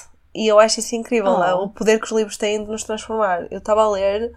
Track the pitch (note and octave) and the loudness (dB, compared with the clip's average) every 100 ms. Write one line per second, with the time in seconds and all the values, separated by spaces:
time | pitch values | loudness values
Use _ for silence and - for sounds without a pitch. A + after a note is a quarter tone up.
0 | - _ _ - A3 G#3 A3 A3+ - A#3 | -12 _ _ -4 4 6 6 2 -4 -8
1 | A3+ A#3+ G3 F#3 F3+ F#3 G3 - G3+ A3 | -2 0 2 2 2 0 -4 -2 0 0
2 | - A3 G#3+ - G#3+ G#3+ G#3 A3 - A3 | 0 -2 -4 -4 -4 -4 -6 -10 -8 -8
3 | - A3 G#3 F3 - F#3+ G3 G#3+ G#3+ G3 | -6 -2 0 -2 -4 -10 0 2 4 2
4 | G3 G3+ A#3 | 0 -2 -4